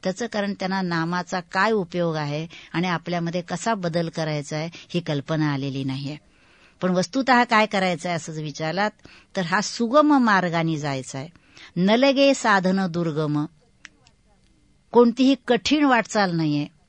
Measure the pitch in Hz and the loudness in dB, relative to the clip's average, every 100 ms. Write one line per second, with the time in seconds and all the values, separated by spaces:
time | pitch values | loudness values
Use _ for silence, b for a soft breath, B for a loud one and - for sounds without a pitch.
0 | 190 185 233 214 202 190 190 190 185 170 | -4 -4 -6 -4 -4 -4 -4 -2 -2 -2
1 | 165 180 175 185 175 190 208 220 170 180 | -2 -4 -4 -8 -4 0 2 0 -2 -2
2 | 170 156 147 147 165 B B 160 180 165 | -2 -2 -4 -6 -8 B B -4 -2 -2
3 | 165 175 170 175 170 180 - 220 175 170 | -4 -4 -2 -4 -6 -6 -2 -2 -2 -2
4 | 165 160 156 151 143 156 160 B B 180 | -4 -4 -4 -4 -4 -6 -6 B B -6
5 | 170 147 - 160 151 139 139 135 135 131 | -2 -6 -2 -2 0 -2 -4 -4 -4 -4
6 | 139 151 _ b b b b b 185 185 | -6 -10 _ b b b b b -2 0
7 | 180 262 262 247 240 220 214 208 185 170 | 0 -2 2 2 4 2 2 0 0 -2
8 | 180 170 160 156 156 139 160 170 208 - | -4 -6 -6 -10 -10 -6 -6 -2 -2 -4
9 | B B B - 170 190 196 - 233 285 | B B B -6 0 0 -2 -4 2 4
10 | 302 285 240 196 175 165 165 160 147 135 | 6 4 4 2 2 0 0 -2 -4 -6
11 | 127 135 156 _ B B B - 185 226 | -8 -12 -12 _ B B B 0 2 4
12 | 269 269 277 269 233 196 185 190 190 170 | 4 4 4 4 4 4 4 0 0 -2
13 | 170 151 151 147 151 _ _ _ - _ | -2 -2 -2 -2 -4 _ _ _ -20 _
14 | _ _ _ _ _ _ _ _ _ 226 | _ _ _ _ _ _ _ _ _ 4
15 | 240 233 262 269 - 240 - 302 294 240 | 6 4 2 2 2 0 2 2 4 2
16 | - 220 190 170 160 147 147 _ | 2 0 0 2 0 0 -4 _